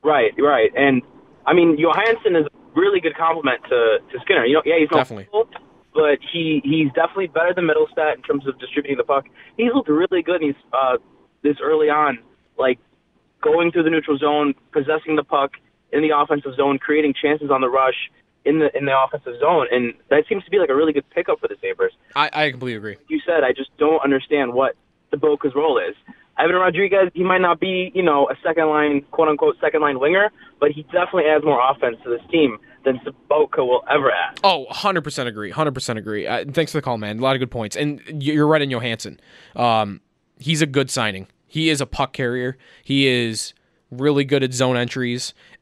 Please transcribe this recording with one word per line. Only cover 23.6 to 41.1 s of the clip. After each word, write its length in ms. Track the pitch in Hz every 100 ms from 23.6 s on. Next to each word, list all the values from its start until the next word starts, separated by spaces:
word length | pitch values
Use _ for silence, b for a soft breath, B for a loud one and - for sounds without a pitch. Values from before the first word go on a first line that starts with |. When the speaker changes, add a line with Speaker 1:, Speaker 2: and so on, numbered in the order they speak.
| 135 _
Speaker 1:
don't 200 | 151 160
understand 500 | 139 135 - 147 127
what 220 | 123 135 - _ _ _
Soboka's 440 | 147 156 147 147 135
role 240 | 156 123
is. 160 | 87 101 - B B -
Evan 180 | 160 180
Rodriguez, 540 | 185 165 196 196 185 170
he 80 |
might 180 | 185 185
not 180 | 180 165
be, 320 | 190 185 185 185
you 80 |
know, 260 | 180 143 143
a 60 | -
second 240 | 175 165 156
line, 320 | 151 151 143 143
quote 180 | - 160
unquote, 280 | 147 156 -
second 220 | 160 156
line 180 | 147 131
winger, 320 | 143 180 214 B B B
but 100 | 147
he 140 | 151
definitely 420 | 175 175 175 185 151
adds 180 | 151
more 160 | 151 135 127
offense 300 | 139 127 113
to 80 | 127
this 100 | 120 -
team 280 | 165 143 107 b b -
than 140 | 127
Sobotka 640 | 135 - _ 147 147 - 131
will 180 | 123 -
ever 200 | 147 135
add. 280 | 92 78 -
Speaker 2:
Oh, 240 | 196 170 127
hundred 320 | 117 208 185
percent 240 | 147 147 123
agree. 220 | 107 104
Hundred 240 | 107 156
percent 240 | 131 - 113
agree. 300 | 101 107 -
Uh, 180 | 113 139
thanks 200 | 143 156
for 60 | 156
the 60 |
call, 160 | 135 117
man. 180 | 104 107
A 40 |
lot 120 | 131 135
of 40 |
good 120 | 123
points, 240 | 123 107 -
and 240 | 147 143 -
y-, 100 | 151
you're 280 | 139 151 151
right 140 | 156
in 80 | 139
Johansson. 500 | 123 120 113 104 - b b b -
Um, 440 | 120 113 107 98 _ _ _ _
he's 240 | 127 160
a 60 | 156
good 240 | 139 131
signing. 360 | - 110